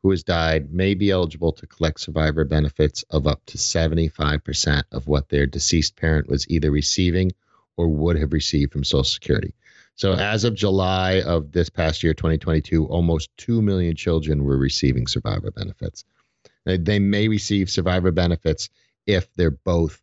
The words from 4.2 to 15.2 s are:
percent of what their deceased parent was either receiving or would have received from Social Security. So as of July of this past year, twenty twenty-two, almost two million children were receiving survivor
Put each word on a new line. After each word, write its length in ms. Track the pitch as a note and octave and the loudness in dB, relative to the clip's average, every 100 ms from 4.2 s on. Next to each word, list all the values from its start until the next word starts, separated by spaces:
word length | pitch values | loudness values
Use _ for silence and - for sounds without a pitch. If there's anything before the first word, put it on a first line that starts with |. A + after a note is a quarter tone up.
| D2 D2 | -2 -2
percent 420 | - C#2+ - D2 - | -4 -4 0 -2 -4
of 160 | C2 C2+ | -10 -2
what 220 | D2 C#2+ | -2 0
their 180 | C#2+ C#2 | 0 0
deceased 480 | D2 - E2+ D2+ | -2 0 0 0
parent 340 | _ D#2+ D#2 - | _ 0 0 0
was 180 | D2 - | -4 0
either 200 | E2 D2+ | 0 2
receiving 600 | D2 D2 - F2+ F2 F#2 - _ _ _ | 0 0 0 0 2 -2 -4 _ _ _
or 120 | - E2+ | -2 0
would 300 | D2+ E2+ D#2+ | 2 2 2
have 160 | D2 | 0
received 380 | D#2 - D2+ C#2+ | 0 0 0 0
from 120 | C#2+ | -2
Social 200 | C#2 C#2 | 0 0
Security. 500 | C2+ - - - - - _ - _ | 0 -4 -2 -2 -2 -12 _ -20 _
So 180 | - G2 | -4 0
as 300 | F#2 G2+ G#2+ | 0 0 0
of 100 | A#2 | 0
July 680 | G#2 G2+ F#2+ F#2 F#2 F#2 F#2+ | 0 0 2 2 0 2 2
of 320 | - E2+ D2 | 2 0 0
this 160 | E2+ E2 | -2 -2
past 340 | - D#2+ D#2 | 0 -2 0
year, 100 | E2 | 0
twenty 240 | D#2 E2 D#2+ | 0 0 0
twenty-two, 480 | - D#2+ - E2 | 0 0 2 0
almost 440 | D2+ E2+ E2+ D#2+ - - | 0 0 2 0 -4 -10
two 240 | - A#2 | -2 0
million 320 | G#2 F#2+ F2 | 2 2 0
children 480 | D#2+ - D#2+ D2+ D2 | -2 0 0 0 0
were 140 | C#2 C2+ | 2 2
receiving 500 | C2+ - C#2 B1+ A#1+ | 2 2 2 2 -2
survivor 420 | - | -4